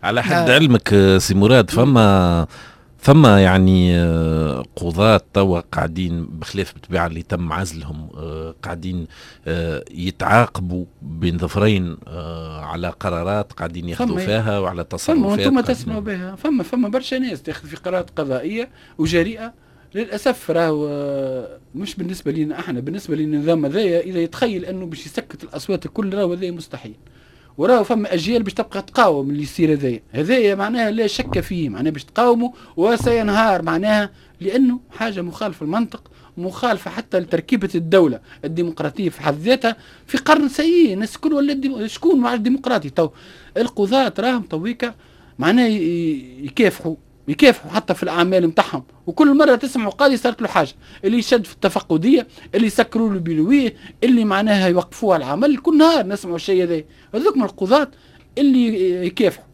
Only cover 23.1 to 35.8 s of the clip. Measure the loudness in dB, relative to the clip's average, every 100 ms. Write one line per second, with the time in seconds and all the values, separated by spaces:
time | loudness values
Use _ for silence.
23.1 | -4 -2 -2 0 0 0 0 0 0 -2
24.1 | -4 -4 -2 -4 -2 -8 -10 -10 -12 -10
25.1 | -12 -12 -18 -14 -14 -6 -6 -6 -6 -4
26.1 | -2 -2 -2 -6 -10 -12 -16 -16 -20 -20
27.1 | -20 _ _ _ -4 4 4 4 0 0
28.1 | -2 0 -2 -2 -4 -6 -6 -6 2 2
29.1 | 2 -2 -4 -6 -2 0 2 -2 -4 _
30.1 | -6 0 2 2 0 -2 -2 -2 0 -2
31.1 | -4 -4 -4 -4 -4 -4 -2 -4 -4 -8
32.1 | 0 2 2 0 -6 -16 -2 0 2 2
33.1 | 0 0 2 2 2 0 -2 0 0 0
34.1 | -8 _ _ -4 2 2 0 -8 -8 -6
35.1 | -6 -8 -6 -8 -6 -4 -2